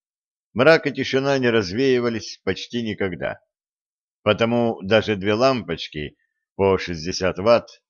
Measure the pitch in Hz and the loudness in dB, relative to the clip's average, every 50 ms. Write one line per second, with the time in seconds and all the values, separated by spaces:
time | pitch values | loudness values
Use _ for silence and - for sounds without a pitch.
0 | _ _ _ _ _ _ _ _ _ _ - 101 131 151 165 156 - 147 117 131 | _ _ _ _ _ _ _ _ _ _ -2 2 4 6 6 4 2 -2 -4 -4
1 | 123 - - 135 135 139 139 135 127 120 113 113 101 87 92 117 139 135 127 123 | -4 -2 0 0 2 0 0 2 2 2 2 2 0 0 -2 0 2 2 2 2
2 | 120 120 113 107 - - - - - 98 92 - - - 117 120 117 107 98 - | 2 0 -2 -4 -8 -12 -16 -8 -4 -4 -4 -4 -6 -8 -8 -6 -6 -6 -4 -4
3 | 101 95 87 - - - - - _ _ _ _ _ _ _ _ _ _ _ _ | -4 -4 -4 -6 -6 -8 -8 -10 _ _ _ _ _ _ _ _ _ _ _ _
4 | _ _ _ _ - 104 104 87 117 113 120 120 117 117 101 - 95 95 110 107 | _ _ _ _ 0 0 2 2 0 0 2 0 0 0 -2 -4 0 2 2 2
5 | 101 107 107 95 92 104 104 110 127 135 131 117 90 85 82 - - - - 76 | 2 0 -2 -2 -2 -2 0 2 2 2 0 0 -4 -6 -8 -8 -10 -12 -10 -10
6 | 73 69 - _ _ _ _ _ _ _ _ - 98 98 95 90 - - 87 80 | -10 -12 -14 _ _ _ _ _ _ _ _ 0 2 2 2 2 -2 -6 -8 -8
7 | 76 92 90 - 92 90 82 90 95 117 117 107 - - - _ _ | -8 -8 -6 -4 -4 -4 -2 0 2 2 2 2 2 -4 -18 _ _